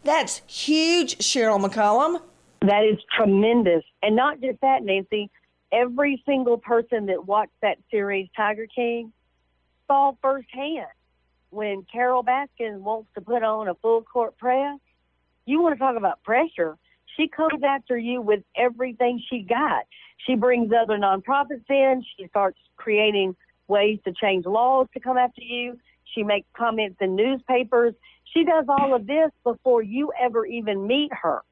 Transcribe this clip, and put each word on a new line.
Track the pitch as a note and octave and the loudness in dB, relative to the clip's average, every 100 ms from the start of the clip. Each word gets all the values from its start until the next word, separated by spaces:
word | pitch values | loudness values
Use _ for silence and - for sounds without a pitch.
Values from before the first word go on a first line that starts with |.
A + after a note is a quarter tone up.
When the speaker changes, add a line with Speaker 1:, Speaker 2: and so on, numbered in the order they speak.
Speaker 1:
That's | C#4+ D#4 C4 - - | 2 0 0 -8 -12
huge, | - - D#4 E4 F4 C4 - | -8 0 2 2 2 0 -4
Cheryl | - C4+ A3 G3+ | -2 0 2 2
McCollum. | G3 G3+ G#3 A3+ D4+ F4 - _ _ _ | 0 2 2 4 2 -2 -8 _ _ _
Speaker 2:
That | G3 G3+ | 2 4
is | A3 G#3+ - - | 2 0 -4 0
tremendous. | G#3+ G3 G#3+ A#3+ G3 E3 - _ | 4 4 4 4 4 2 0 _
And | - | 0
not | G#3+ C4+ D4+ | 2 2 0
just | B3+ G3+ | -6 0
that, | C4+ C4+ | 2 2
Nancy. | G#3+ G3 F#3+ G#3+ G#3 _ _ _ _ | 0 -4 -2 -6 -6 _ _ _ _
Every | A3+ B3 A#3+ C#4+ C4+ - | 0 0 0 -2 -2 -2
single | C4+ A#3+ A#3 | 0 0 -2
person | - A#3 A#3 A3+ G3+ | 0 0 0 -4 -2
that | F3+ F#3 | -4 0
watched | G#3 G#3 _ | -2 -2 _
that | G#3+ - _ | -4 -4 _
series, | G#3+ G3+ G3 F#3+ - | -4 -2 -4 -6 -4
Tiger | G#3 G#3+ A3 | -4 -4 -8
King, | - A#3 A#3 A3+ _ _ _ _ _ _ _ _ | -4 -4 -4 -8 _ _ _ _ _ _ _ _
saw | C#4 C#4 C4 | 2 2 0
firsthand | C4+ C#4 A#3+ C4 C#4+ D#4+ E3 - _ _ _ _ _ | -2 -2 -8 -10 -8 -8 -10 -18 _ _ _ _ _
when | G3+ G#3+ G3 F#3 | -8 -6 -6 -8
Carol | A3+ B3 B3+ | -2 0 0
Baskin | A#3+ C4 C#4+ _ A3+ G3+ | 0 -2 -4 _ -10 -8
wants | G3 A3 G#3+ | -6 -6 -8
to | - | -16
put | F#3 A#3+ | -4 -2
on | A3 G#3+ G#3 | 0 -2 -4
a | F3 | -2
full | A3+ A3+ | 2 0
court | A3+ B3 A3+ _ | 0 -4 -4 _
press. | B3 C4 C#4+ C#4+ _ _ _ _ _ _ - | 0 0 0 -8 _ _ _ _ _ _ -2
You | D4+ | 2
want | E4+ | 2
to | C4 | 2
talk | C4+ A#3 | -2 0
about | G3 D3+ | -2 -4
pressure. | - A#3+ E4 - E3 D#3 _ _ _ - | -2 0 0 -2 -6 -6 _ _ _ -6
She | D#4 | -6
comes | - D#4+ D4+ C#4 | -2 -2 0 -2
after | C#4 - A#3+ | -2 -4 -6
you | A#3 B3 | -4 -4
with | G#3+ G#3 - | 0 0 -2
everything | - B3 A#3 B3+ A3+ B3 A#3+ - | -2 -2 -2 -8 -2 -2 -2 -8
she | B3+ | -10
got. | F#3+ A#3 D4 C#3 - - - _ - | -4 -2 0 -2 -6 -18 -20 _ -4
She | |
brings | B3+ B3 A#3+ A3 | 0 2 2 2
other | A#3 A3 G#3+ | 2 2 0
nonprofits | G3 F#3+ F#3+ C#4 C#4+ C4 - | 0 0 0 -2 -2 -6 -2
in. | C#4 C4+ B3+ - - | 2 4 2 -4 -18
She | F3+ | -6
starts | G#3 G3 - _ _ | 0 0 -2 _ _
creating | - G#3 G#3+ G3+ F#3+ F3+ _ _ - | -2 2 2 2 -2 -6 _ _ -2
ways | G3+ G#3 G#3+ | 2 2 0
to | G3 | -8
change | F3 G#3+ F#3+ | -2 0 0
laws | E3+ G#3+ B3 C4 B3+ | 0 0 4 2 0
to | B3+ | -4
come | B3 B3+ | -2 0
after | B3 A#3+ | 0 -2
you. | A#3+ A#3+ A#3+ A#3+ _ _ - | -12 -8 -8 -12 _ _ -12
She | - | -6
makes | G#3 G3+ - | -2 -2 -4
comments | - A#3 A3 G#3 F3+ | -4 -2 -2 -6 -4
in | F#3+ F#3+ | -2 0
newspapers. | A#3 C4+ - B3+ B3+ A#3+ A#3 A3+ - _ - | 0 -2 -2 -2 2 2 2 -2 -20 _ -4
She | E4 | 0
does | E4 D#4+ C4 | 2 2 2
all | C#4 C#4 | 2 2
of | B3 G3+ | 0 0
this | D4 D#4+ _ | 0 0 _
before | B3 A#3 C4 A#3+ | -6 -2 2 2
you | G#3+ A#3+ D4 - | 2 -4 -4 -2
ever | B3 A3+ | -2 -2
even | G#3+ A#3 G#3+ G3 G3 | -4 -6 -4 -4 -2
meet | C4+ D4 | -2 -2
her. | - E3 B2+ - | -4 -4 -4 -8